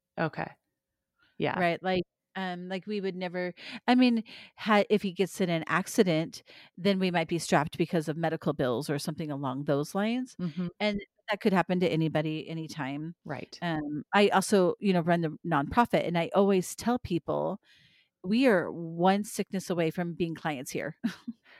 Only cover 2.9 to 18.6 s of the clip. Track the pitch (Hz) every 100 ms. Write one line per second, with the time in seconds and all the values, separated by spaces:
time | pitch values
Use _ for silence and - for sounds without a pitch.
2.9 | 208 190 185 180 180 180 - - 247 -
3.9 | 247 254 233 - - - - 214 208 -
4.9 | 208 202 175 185 - 180 165 - 165 -
5.9 | - 190 156 160 - - - - - 180
6.9 | 190 185 170 165 170 - 165 160 - 165
7.9 | 175 151 156 165 160 - 147 135 120 147
8.9 | 143 - 156 156 139 139 131 147 143 151
9.9 | 190 214 247 254 - 180 175 175 - 214
10.9 | 202 - _ - 208 220 190 170 185 180
11.9 | 160 160 151 156 156 - 165 156 151 135
12.9 | 143 160 - 165 131 - - 175 156 147
13.9 | 147 - 196 202 190 - 202 175 - 202
14.9 | 185 165 170 165 151 175 151 151 - 233
15.9 | - - 175 165 - 202 190 175 - -
16.9 | 247 - 170 - 147 156 196 _ _ _
17.9 | _ _ _ 185 226 269 185